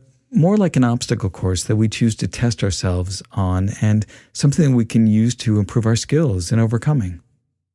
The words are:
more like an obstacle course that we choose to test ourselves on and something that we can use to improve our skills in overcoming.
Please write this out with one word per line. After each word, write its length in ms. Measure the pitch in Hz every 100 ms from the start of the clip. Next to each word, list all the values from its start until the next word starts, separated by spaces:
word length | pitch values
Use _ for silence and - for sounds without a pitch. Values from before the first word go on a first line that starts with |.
| _ _ _
more 260 | 247 165 208
like 180 | 180 -
an 80 |
obstacle 460 | 247 120 - 117 98
course 340 | - 92 92
that 120 | - 110
we 140 | 110
choose 260 | - 117 110
to 100 | -
test 360 | - 120 117
ourselves 600 | 101 - 95 90 90 95 -
on 380 | - 95 92 95 -
and 240 | 107 107 107 - _
something 380 | - 143 143 147
that 80 | 123
we 80 | 113
can 220 | 117 110
use 260 | 107 117 123
to 240 | - 104
improve 280 | 98 120 110
our 80 | 113
skills 560 | - 143 156 92 85
in 80 | 113
overcoming. 600 | 113 113 147 151 92 85 _ _ _ _ _